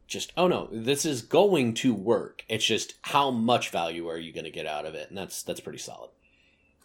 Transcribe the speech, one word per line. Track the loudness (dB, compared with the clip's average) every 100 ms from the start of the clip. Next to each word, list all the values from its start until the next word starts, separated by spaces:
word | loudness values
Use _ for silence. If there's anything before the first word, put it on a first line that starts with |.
| -12
just, | -10 -6 0
"Oh | 2
no, | 2 -2
this | -4 -2 0
is | 0 -4
going | 2 6 6 6 2
to | 2 2
work. | 2 2 2 0 -12 -6
It's | -2
just | 0 0 -2 -10
how | 0 2 2
much | 2 2 2 2
value | -4 -4 -4 -6
are | -8
you | -10
gonna | -10 -10
get | -8 -8
out | -6 -8
of |
it?" | -10 -12
And | -10
that's, | -10 -8
that's | -8 -8
pretty | -10 -12
solid. | -14 -16 -18 _ _ _ _ _ _ _